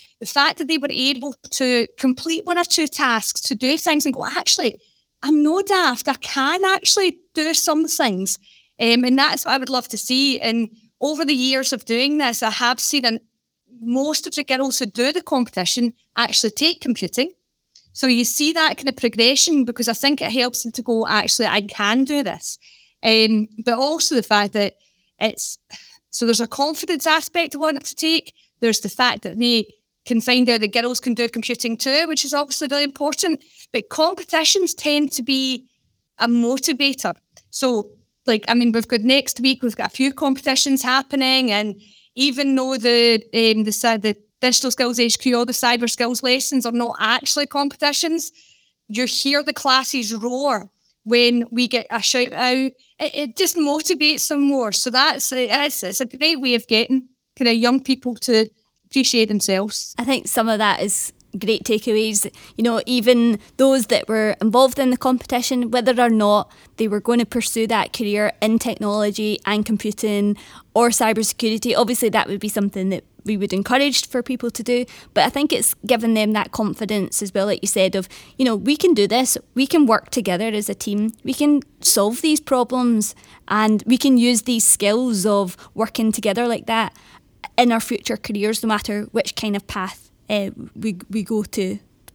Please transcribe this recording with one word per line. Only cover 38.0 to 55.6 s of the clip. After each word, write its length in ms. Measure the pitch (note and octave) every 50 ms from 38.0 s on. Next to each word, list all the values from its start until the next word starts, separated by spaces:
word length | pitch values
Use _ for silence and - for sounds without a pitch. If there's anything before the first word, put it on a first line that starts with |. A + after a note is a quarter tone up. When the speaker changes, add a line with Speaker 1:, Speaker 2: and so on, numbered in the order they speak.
| _ _ _ _ _
Speaker 1:
like, 200 | - A3+ G#3+ - -
I 80 | A3+
mean, 160 | A#3+ A#3+ A#3+
we've 160 | A3 A#3 A3 -
got 140 | - A#3
next 380 | G#3 B3 C4 C#4 C4+ - - -
week, 200 | A#3+ C4 C4 -
we've 140 | - A#3+ G#3
got 160 | - - G3
a 40 | -
few 160 | - C4 C#4
competitions 720 | C4+ - D#4+ C#4 C4+ C4+ - C#4 C4 C4 - C#4+ C4+ C4
happening. 720 | C4 B3 B3+ C4+ C4+ C4+ - C#4 C4+ C4 C4 C4 C4 A#3+
And 280 | G#3 G3+ G#3+ G#3+ G3 G3 - _ _ _ _ _ _
even 400 | B3 C4+ C#4+ B3+ B3+ C#4+ C#4 C4+
though 220 | C4+ C4 C4 C4 B3+
the, 460 | G#3 A#3+ A#3+ A#3+ A#3 A#3 A#3 A3 - -
um, 320 | - A#3 A3+ A3+ A3 G#3+ A3
the, 80 | G#3+
cy-, 260 | G#3 - - A#3+ A3+ A3
the 200 | G3 A3 G#3 - _ _ _ _
Digital 300 | - B3+ B3 - - C4
Skills 280 | A#3+ - B3+ A#3+ A#3+ A3+
H 200 | A#3+ A#3 - -
Q, 180 | - B3+ A#3+ A#3+
all 80 | A#3+
the 80 | A#3 A#3+
cyber 360 | - - A#3+ A#3+ A#3+ A#3+ A#3
skills 340 | - - A#3+ A#3 B3+ A3 -
lessons 420 | B3+ B3 C4+ C4 - C#4+ C4 A3+
are 60 | A#3
not 240 | A#3 A#3+ A#3+ A#3 - -
actually 460 | G#3+ A3 A#3 A#3 C#4 - - D4+ C#4+
competitions, 840 | C#4+ - C#4+ C#4+ C#4+ - - - D4 C#4+ - - E4 D#4+ E4 - - - _ _ _ _ _ _ _ _ _ _ _
you 180 | G#3 A3 B3+
hear 380 | A#3+ - - - C4+ C#4 C#4+ D4
the 100 | D4 C#4+
classes 640 | - - C#4 B3+ C4 C4 - - C4+ A#3 G3+ A3+
roar 560 | A3 G#3+ A#3+ B3 B3+ C#4+ C#4+ B3 G3+ F#3 G3+ _ _ _ _ _ _ _
when 420 | G#3+ A#3 A#3+ A#3+ A#3+ A#3+ A#3+ A#3 A#3
we 160 | A#3 A#3 B3 A#3+
get 200 | - A#3+ A3 -
a 120 | - A#3
shout 320 | G3 - - B3+ B3 B3 -
out. 380 | - B3 B3+ B3+ C4 C4 C4+ C4 _ _ _ _ _
It, 160 | D4+ D4+ -
it 220 | - D4 B3+ A3 -
just 180 | F#4+ E4 -
motivates 720 | E4+ D4+ C#4+ C#4+ D#4 D#4 - F4+ B3+ D4+ D4+ D4+ - - -
them 140 | D#4 C#4+
more. 320 | C#4+ C#4 C#4 C4+ A#3+ G#3+ F#3
So 160 | - - B3+
that's, 420 | A3+ B3+ C4+ D#4 C#4+ - - -
it 180 | C4+ B3+ B3+ A3
is, 340 | G#3+ C#4